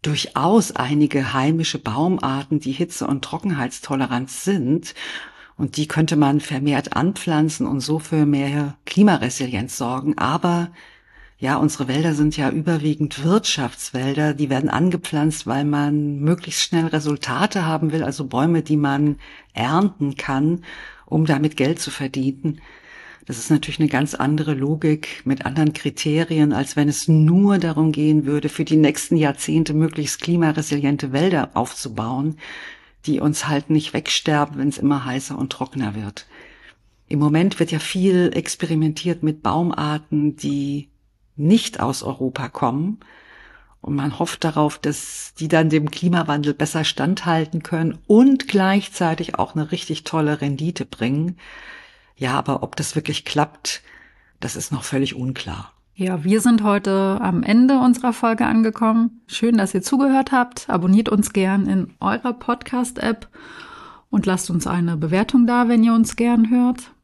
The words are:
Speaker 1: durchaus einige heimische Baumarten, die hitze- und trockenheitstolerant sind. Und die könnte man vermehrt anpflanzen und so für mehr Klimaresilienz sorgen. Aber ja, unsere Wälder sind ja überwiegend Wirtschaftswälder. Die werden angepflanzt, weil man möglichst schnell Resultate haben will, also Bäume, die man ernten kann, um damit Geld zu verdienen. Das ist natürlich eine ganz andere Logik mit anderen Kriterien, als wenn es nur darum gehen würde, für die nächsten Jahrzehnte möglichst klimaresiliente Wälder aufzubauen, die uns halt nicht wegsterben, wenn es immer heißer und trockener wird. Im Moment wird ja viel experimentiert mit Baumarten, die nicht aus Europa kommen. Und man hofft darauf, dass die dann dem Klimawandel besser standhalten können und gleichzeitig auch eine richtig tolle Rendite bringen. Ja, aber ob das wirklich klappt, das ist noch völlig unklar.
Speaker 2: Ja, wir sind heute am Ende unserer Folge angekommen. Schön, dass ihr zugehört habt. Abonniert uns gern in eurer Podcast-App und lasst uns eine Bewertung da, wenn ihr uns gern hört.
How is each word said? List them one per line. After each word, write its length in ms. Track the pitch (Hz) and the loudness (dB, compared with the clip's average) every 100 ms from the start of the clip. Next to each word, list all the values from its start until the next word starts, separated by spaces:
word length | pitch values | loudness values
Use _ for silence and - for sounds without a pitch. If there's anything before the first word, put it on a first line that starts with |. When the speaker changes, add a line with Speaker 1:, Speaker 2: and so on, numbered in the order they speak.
Speaker 1:
durchaus 680 | 156 147 - - 151 226 - | -2 -4 -4 -2 2 2 2
einige 600 | - 127 147 147 143 127 | -4 -2 2 2 2 0
heimische 460 | 131 135 160 156 147 | 0 2 0 -2 -4
Baumarten, 800 | - 110 165 185 - 135 139 147 | -4 -2 0 0 -2 -4 -2 -2
die 120 | 131 | -2
hitze- 340 | 135 175 - - | -4 -4 -4 -4
und 180 | 139 | -4
trockenheitstolerant 1040 | - 160 202 151 127 - - 135 131 123 131 | -4 -6 -4 -2 -4 -8 -6 -2 -2 -2 -6
sind. 640 | - 190 196 127 160 - - - - - - - - | -6 -2 0 0 0 -2 -14 -12 -12 -14 -20 -20 -6
Und 200 | 147 - | -6 -4
die 120 | 151 | -2
könnte 280 | 160 160 156 | 0 2 4
man 240 | 143 147 | 4 2
vermehrt 540 | - 135 143 135 - - | -2 -2 0 0 -2 -2
anpflanzen 680 | 165 202 - 151 156 156 - | -2 -2 -2 0 0 -2 -4
und 140 | 139 | -4
so 180 | 135 156 | -4 -6
für 280 | - 160 147 | -2 0 2
mehr 500 | 143 139 147 143 - - | 2 0 -2 -4 -8 -4
Klimaresilienz 880 | - 208 185 120 - 127 117 123 - | 4 6 4 0 -4 -4 -4 -6 -6
sorgen. 400 | 120 127 143 - | -4 -4 -4 -2
Aber 540 | 123 160 175 170 170 - - - _ - - _ | -2 0 0 0 -2 -8 -20 -20 _ -20 -20 _
ja, 200 | 131 143 | -2 2
unsere 320 | 151 - 127 | 0 0 -4
Wälder 260 | 135 165 | 0 0
sind 220 | 151 151 147 | 2 0 0
ja 140 | 135 | -2
überwiegend 760 | - 160 160 151 151 151 - | -2 -2 0 0 -2 -4 -2
Wirtschaftswälder. 1080 | 156 208 208 - 123 - - 131 131 139 151 | 2 2 0 -4 -4 -8 -8 -4 -4 0 0
Die 160 | 139 147 | 0 -2
werden 200 | 131 151 | 0 0
angepflanzt, 760 | - 180 180 - 156 151 156 - | 0 0 0 -4 0 0 -2 -4
weil 160 | 131 | -2
man 560 | 147 147 147 147 147 143 | 0 0 0 0 -2 -2
möglichst 420 | 147 175 170 - | 0 0 -2 -6
schnell 240 | - 170 165 | -2 0 0
Resultate 800 | 160 147 147 - 127 208 202 165 | -2 -2 -4 -4 -2 -2 -2 -2
haben 260 | 160 160 | 0 -2
will, 120 | 160 | -2
also 220 | 131 131 135 | -4 -6 -4
Bäume, 360 | 120 156 165 | 0 2 0
die 140 | 156 151 | 0 0
man 400 | 143 139 147 143 - - _ | 0 0 0 -2 -10 -20 _
ernten 640 | - 117 160 202 - 143 135 | -4 0 2 2 0 -4 -4
kann, 480 | - 135 151 175 - - - - - | -4 0 0 0 -6 -18 -18 -20 -4
um 200 | 156 156 | 0 2
damit 300 | 139 151 151 | 2 0 0
Geld 240 | 131 165 | 0 0
zu 100 | - | -6
verdienen. 680 | - 135 139 131 135 160 151 - - - - - - - | -6 -6 -2 -2 -2 -6 -6 -12 -20 -20 -20 -20 -20 -12
Das 80 | 117 | -10
ist 140 | - | 0
natürlich 280 | 151 - 143 | 0 0 0
eine 120 | 151 | 0
ganz 240 | 135 143 | 2 -2
andere 400 | - 135 151 156 | -2 0 0 0
Logik 680 | 139 139 156 160 151 - - | -2 -2 0 0 0 -4 -8
mit 200 | - 135 | -4 -4
anderen 300 | - 139 151 | -2 2 0
Kriterien, 800 | 151 143 139 156 151 165 160 151 | 0 -6 -4 -2 0 0 2 2
als 220 | 113 139 - | 2 -2 0
wenn 120 | 147 | 0
es 200 | 143 - | 0 4
nur 500 | 156 156 180 202 196 | 6 6 6 4 4
darum 340 | 165 151 160 | 0 2 0
gehen 320 | 147 151 151 | 2 4 4
würde, 240 | 139 147 143 | 2 -2 -2
für 160 | - | -4
die 120 | 156 156 | 0 4
nächsten 400 | 151 151 - 170 | 4 2 0 2
Jahrzehnte 580 | 151 135 - 156 156 | 2 0 0 0 2
möglichst 480 | 151 160 160 147 - | 2 0 0 -6 -6
klimaresiliente 880 | - 170 160 156 147 143 139 143 139 | 0 2 2 0 -2 0 0 0 -2
Wälder 380 | 135 180 175 - | 0 2 2 0
aufzubauen, 840 | - 123 - 131 107 113 131 147 156 - - - - _ _ | -2 -4 -6 -10 -6 -4 -2 -4 -4 -14 -16 -18 -20 _ _
die 160 | - 143 | -4 0
uns 260 | 151 151 143 | 0 -2 -2
halt 220 | 143 143 | -2 2
nicht 240 | 156 151 | 0 0
wegsterben, 640 | - - - - 147 147 143 | -6 -4 -4 0 0 0 -2
wenn 120 | 139 | -4
es 80 | 139 | 0
immer 260 | 139 143 | 0 0
heißer 340 | 127 127 - 143 | -2 -6 -6 -6
und 140 | 135 | -6
trockener 420 | - 131 139 110 | -6 -8 -4 -6
wird. 320 | 104 104 - - - - - - _ _ _ _ | -6 -10 -12 -20 -20 -20 -20 -20 _ _ _ _
Im 120 | 147 | 0
Moment 420 | 147 156 185 - | 2 4 2 0
wird 100 | 165 | -2
ja 80 | 156 | -2
viel 520 | - 190 190 180 175 | -4 0 4 4 2
experimentiert 880 | 170 170 - 165 160 156 156 175 170 | 0 -6 -6 -2 0 0 -2 -4 -2
mit 200 | 156 156 | -2 -2
Baumarten, 920 | - 156 175 - 151 151 151 156 147 143 | -2 0 0 0 -2 -4 -2 0 0 -2
die 520 | 147 143 143 143 139 _ _ _ _ - | -4 -4 -4 -6 -8 _ _ _ _ -2
nicht 440 | 151 226 - - | 4 4 4 -4
aus 220 | 120 135 | -4 -4
Europa 460 | - 135 135 135 127 | -6 -4 -6 -6 -10
kommen. 500 | - 127 131 175 220 - - - - - - _ _ | -2 -2 0 -4 -6 -12 -20 -20 -20 -20 -20 _ _
Und 120 | - | -6
man 240 | 143 143 - | -2 -2 -4
hofft 240 | 170 - | -6 -2
darauf, 360 | 165 151 147 - | -2 0 0 0
dass 560 | 147 147 - - - - | -4 -4 -8 -14 -16 -8
die 100 | 156 | 0
dann 200 | 160 160 | 2 4
dem 220 | 156 151 | 2 0
Klimawandel 640 | - 175 170 165 147 147 | -2 0 0 0 0 0
besser 300 | 143 151 165 | -2 -2 -2
standhalten 800 | 151 - 139 196 175 160 156 170 | -2 -2 -2 -2 0 0 0 -4
können 360 | - 170 165 - - | -4 -2 -2 -4 4
und 420 | 214 262 262 - | 8 8 6 2
gleichzeitig 880 | 202 190 196 196 - 170 160 170 - | 2 4 2 0 -2 -2 0 -4 -4
auch 160 | 95 | -2
eine 160 | 156 151 | -2 -4
richtig 340 | 175 - 151 | -4 -6 -8
tolle 360 | - 165 151 151 | -4 0 0 0
Rendite 460 | 143 139 160 175 - | -2 -2 -4 -6 -10
bringen. 500 | - 113 143 165 175 - - - - - _ _ _ | -4 -2 0 -2 -4 -16 -20 -20 -20 -20 _ _ _
Ja, 140 | 131 | -2
aber 320 | 139 - 135 | -2 -2 -2
ob 100 | - | -4
das 220 | - 151 156 | -6 -4 -4
wirklich 280 | 151 147 | -4 -6
klappt, 580 | - 151 147 - - - - - - _ _ _ | -4 0 0 -2 -8 -8 -12 -20 -20 _ _ _
das 160 | - - | -10 -8
ist 160 | - | -6
noch 100 | 143 | -6
völlig 320 | - 135 135 | -2 -2 -2
unklar. 580 | 123 127 131 - 90 - _ _ | -2 -6 -6 -8 -10 -14 _ _
Speaker 2:
Ja, 280 | - 185 180 | -6 -2 -2
wir 160 | 160 214 | 2 2
sind 220 | 247 226 | 4 4
heute 560 | 208 202 202 190 190 196 | 4 2 2 0 2 0
am 220 | 185 175 | 0 0
Ende 360 | - 220 254 269 | 4 6 6 6
unserer 340 | 247 240 254 | 4 4 0
Folge 340 | 226 233 220 233 | 0 0 0 2
angekommen. 760 | 226 220 214 226 226 233 - _ | 2 2 2 2 4 2 -2 _
Schön, 300 | - 226 226 | -2 2 4
dass 180 | 196 | 2
ihr 80 | 190 | -2
zugehört 500 | - 269 277 269 262 | 0 2 4 4 2
habt. 360 | 262 247 - - | 2 0 -4 -2
Abonniert 400 | 196 180 196 220 | 0 4 4 6
uns 240 | 208 208 | 2 2
gern 340 | - 190 196 190 | 2 2 2 2
in 280 | 190 - _ | 0 -2 _
eurer 320 | 190 220 247 | -4 -2 -4
Podcast-App 960 | 240 - 240 - 247 247 - 220 220 - - - - - - - - _ | -4 -4 -6 -4 -4 -4 -4 -4 -4 -8 -20 -20 -20 -20 -20 -20 -20 _
und 160 | 208 185 | 0 2
lasst 240 | 185 - | -2 -2
uns 160 | 170 175 | -4 -2
eine 300 | 175 170 165 | -2 0 -2
Bewertung 500 | 156 185 214 269 240 | 0 0 4 4 4
da, 220 | 240 233 | 4 4
wenn 140 | 240 | 4
ihr 120 | 226 | 6
uns 220 | 226 226 - | 4 2 2
gern 340 | 233 240 226 | 2 4 4
hört. 420 | 247 247 247 - _ | 4 2 0 -8 _